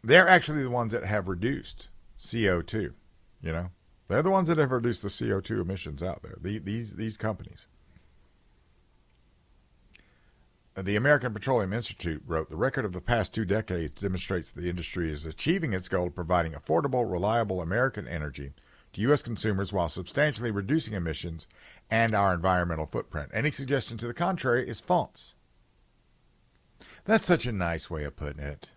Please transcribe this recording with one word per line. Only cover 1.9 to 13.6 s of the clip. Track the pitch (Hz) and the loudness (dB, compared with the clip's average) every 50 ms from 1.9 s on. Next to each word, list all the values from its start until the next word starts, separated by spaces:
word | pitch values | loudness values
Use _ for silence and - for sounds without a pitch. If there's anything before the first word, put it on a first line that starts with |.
| - - - - - - | -20 -20 -20 -20 -18 -12
C | - - - 117 107 95 | -10 -6 -2 2 4 4
O | 90 85 | 4 2
two, | 85 - - 110 95 62 - - _ - _ - - - - _ | 0 -2 -4 -4 -4 -4 -8 -14 _ -20 _ -20 -20 -20 -20 _
you | - 82 | -6 -4
know? | 80 82 87 90 - _ _ - - _ _ - | -4 -4 -4 -6 -10 _ _ -20 -20 _ _ 0
They're | 101 120 | 0 2
the | 156 190 | 4 4
ones | 190 190 180 160 | 4 4 4 4
that | 170 156 | 4 4
have | 147 131 | 4 4
reduced | 131 123 117 123 110 - - | 2 2 2 0 0 0 -4
the | 98 | -6
C | - - 123 110 | -4 -2 -2 0
O | 101 98 | 0 -2
two | 95 - 110 104 | -2 -2 -2 -2
emissions | 90 85 98 95 - 80 73 69 | -2 -2 -4 -6 -6 -10 -8 -6
out | 82 92 85 - - | -6 -6 -6 -8 -10
there, | - - - | -14 -14 -10
the, | 71 92 104 110 | -6 -6 -6 -6
these, | 76 98 104 117 117 104 95 | -4 -4 -4 -4 -6 -8 -8
these | - 113 110 110 | -6 -6 -6 -6
companies. | - - 110 107 - - - - - - _ _ - - _ - - _ - _ - - _ _ _ _ _ _ _ _ _ _ _ _ _ _ _ _ _ _ _ _ _ _ _ _ _ _ _ _ _ _ _ _ _ - - _ _ _ _ _ _ _ _ _ _ _ _ _ _ _ | -4 -4 -4 -4 -4 -10 -16 -16 -20 -20 _ _ -20 -20 _ -20 -20 _ -20 _ -20 -20 _ _ _ _ _ _ _ _ _ _ _ _ _ _ _ _ _ _ _ _ _ _ _ _ _ _ _ _ _ _ _ _ _ -20 -20 _ _ _ _ _ _ _ _ _ _ _ _ _ _ _
The | 98 95 98 104 | -6 -2 0 0
American | 104 131 143 147 139 - 123 | 2 6 6 4 4 4 -2
Petroleum | 107 104 - 135 131 117 101 92 | -4 -2 0 2 2 4 2 2
Institute | 101 117 117 - - - - 85 80 69 - | -2 -4 -4 -6 -10 -6 -4 -4 -4 -4 -4
wrote, | - 82 80 78 - | -2 -2 -2 -2 -2
"The | - | -2
record | 80 113 135 - 139 117 | 0 0 0 0 0 -4
of | 101 87 | -2 -4
the | 90 | -4
past | - - 120 113 104 - | 0 0 2 2 0 -2
two | - 113 110 | -2 -4 0
decades | 87 98 110 | 2 2 0